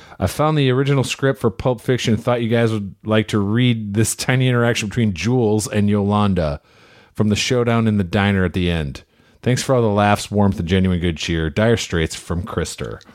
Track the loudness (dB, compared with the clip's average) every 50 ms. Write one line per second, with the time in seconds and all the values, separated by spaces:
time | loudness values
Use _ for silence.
0 | -20 -20 -6 -4 -4 -2 0 0 0 0 2 2 2 2 2 2 2 2 2 0
1 | 0 -2 -4 -2 -2 -2 0 0 -2 -2 -2 0 -2 -2 -2 -2 -2 -2 -2 0
2 | 0 0 0 0 0 -2 -2 -2 0 0 2 2 2 2 0 -2 -6 -8 -12 _
3 | -4 0 0 0 0 0 0 0 0 2 2 2 2 2 2 0 -4 -2 0 0
4 | 0 0 -2 -4 -2 0 0 2 2 2 2 2 2 0 0 -2 -4 -4 -2 0
5 | 0 0 0 -2 -2 0 0 2 2 2 2 0 -2 -2 -2 0 2 2 2 2
6 | 2 2 2 2 2 2 2 0 0 -2 -4 -6 -12 _ _ -20 -20 -20 -20 -20
7 | -20 _ _ -2 0 0 0 0 0 0 0 0 2 2 2 2 2 2 2 0
8 | 0 0 0 0 2 2 2 2 0 0 0 -2 0 0 0 -2 -2 -4 -8 -12
9 | -16 _ _ _ _ _ _ _ -2 -2 0 0 0 0 2 2 2 2 2 2
10 | 4 2 2 0 -2 -2 0 2 2 2 2 0 -2 0 2 2 2 2 0 0
11 | 0 -2 -2 -4 -4 -4 -2 -2 -2 -2 0 0 2 2 2 0 -2 -4 -2 -2
12 | -2 -2 -4 -10 -8 -6 -6 -6 -6 -4 -6 -6 -6 -6 -8 -10 -10 -10 -10 -14
13 | -18 -20